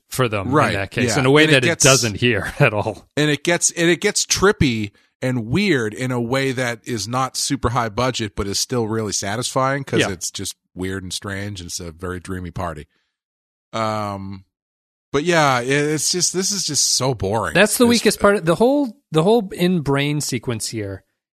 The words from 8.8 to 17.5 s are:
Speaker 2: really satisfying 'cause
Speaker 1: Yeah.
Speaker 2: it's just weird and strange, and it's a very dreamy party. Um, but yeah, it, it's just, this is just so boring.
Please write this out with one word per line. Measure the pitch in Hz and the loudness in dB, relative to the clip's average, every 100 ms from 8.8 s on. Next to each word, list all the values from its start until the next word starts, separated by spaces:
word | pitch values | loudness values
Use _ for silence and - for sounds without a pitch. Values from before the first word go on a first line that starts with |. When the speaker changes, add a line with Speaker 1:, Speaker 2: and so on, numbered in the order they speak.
| 107 | -2
Speaker 2:
really | 110 104 | -4 -4
satisfying | - 98 113 - 131 131 139 135 | -4 -4 -4 -4 -2 -2 -2 -2
'cause | 120 | 0
Speaker 1:
Yeah. | 104 | 0
Speaker 2:
it's | 90 - | -2 -8
just | - 95 - _ | -8 -10 -12 _
weird | 90 92 95 | -8 -6 -6
and | 92 | -8
strange, | - 101 98 101 95 | -10 -8 -8 -8 -10
and | 87 | -10
it's | - | -10
a | 87 | -10
very | 82 90 90 | -10 -8 -8
dreamy | 92 90 87 | -8 -8 -8
party. | 95 90 73 - _ _ _ _ _ _ _ _ | -6 -6 -8 -14 _ _ _ _ _ _ _ _
Um, | 113 110 107 104 98 98 95 _ _ _ _ _ _ - | -4 -2 -2 -4 -6 -10 -14 _ _ _ _ _ _ -4
but | 139 | -2
yeah, | 170 165 143 123 | 2 4 4 2
it, | 123 | 2
it's | 143 147 151 - | 0 0 0 -2
just, | 180 - | 0 -2
this | 180 190 | -2 -2
is | 202 156 | -4 -2
just | 135 - - | 0 0 0
so | 131 | 0
boring. | 120 95 110 90 | -2 -2 0 0